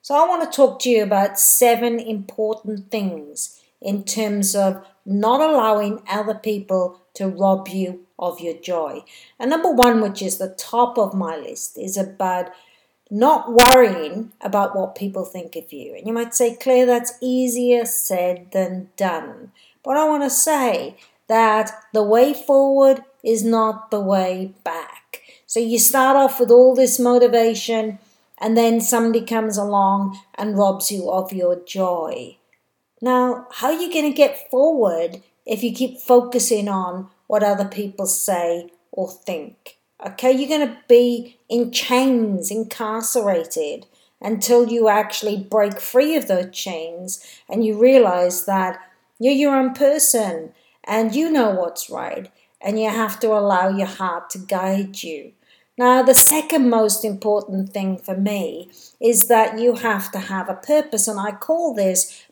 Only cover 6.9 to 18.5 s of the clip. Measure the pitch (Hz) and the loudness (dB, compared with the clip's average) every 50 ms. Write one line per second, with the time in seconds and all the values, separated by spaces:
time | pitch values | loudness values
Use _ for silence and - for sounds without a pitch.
6.9 | 180 - _ _ - - 196 190 185 175 196 196 190 190 190 - 185 190 185 180 | -6 -10 _ _ -12 -8 -6 -6 -4 0 2 2 2 0 -2 -6 -6 -6 -6 -6
7.9 | 180 - - _ _ - 180 180 170 - 170 170 165 165 - - 180 165 160 143 | -6 -10 -16 _ _ -8 -8 -8 -6 -8 -8 -10 -10 -10 -8 -6 -6 -4 -4 -6
8.9 | - 147 - _ - - - _ _ - 233 254 302 330 330 370 302 240 247 240 | -8 -12 -16 _ -20 -20 -20 _ _ -6 -4 -2 -2 0 0 0 4 4 4 4
9.9 | 233 226 214 196 196 - 202 185 - - 196 185 190 - - - - 233 247 247 | 4 2 0 -2 -4 -6 -6 -6 -6 -6 -8 -8 -10 -12 -12 -6 -2 0 0 0
10.9 | 240 233 208 190 196 190 175 160 160 151 - - - - - - - - 196 190 | 0 -2 -2 -2 -2 -4 -6 -6 -8 -10 -12 -14 -14 -14 -14 -14 -14 -12 -12 -8
11.9 | 190 196 190 190 - - 196 185 185 180 180 175 - - _ _ _ _ _ _ | -6 -6 -6 -6 -6 -6 -4 -2 -2 -4 -6 -8 -12 -20 _ _ _ _ _ _
12.9 | _ _ _ - 208 208 233 285 311 - - 240 233 233 247 247 262 254 247 214 | _ _ _ -8 -2 0 2 2 2 2 0 2 4 6 8 8 8 8 6 6
13.9 | 190 170 156 151 175 208 226 - _ _ - 208 196 202 196 190 - 196 190 190 | 2 -2 -6 -8 -8 -10 -12 -12 _ _ -8 -4 -2 0 0 -2 -2 -4 -6 -6
14.9 | - - 196 202 190 196 180 - - 185 170 - - 165 156 - - 143 - - | -8 -8 -10 -8 -8 -8 -10 -10 -10 -14 -14 -14 -14 -14 -14 -14 -16 -18 -18 -16
15.9 | - - - 214 226 233 233 233 - - 247 233 233 - - 262 254 247 254 247 | -16 -14 -10 -8 -6 -6 -6 -4 -2 0 0 0 -2 -2 0 2 4 4 4 4
16.9 | 247 240 240 - - - 254 254 254 254 254 247 233 247 247 247 240 240 233 - | 2 2 0 -6 -10 -6 -4 -2 -2 0 0 -2 -2 0 2 2 2 2 2 -2
17.9 | - - - - 190 180 175 180 180 180 175 - | -4 -6 -4 -4 -2 -2 -2 -2 -4 -6 -8 -8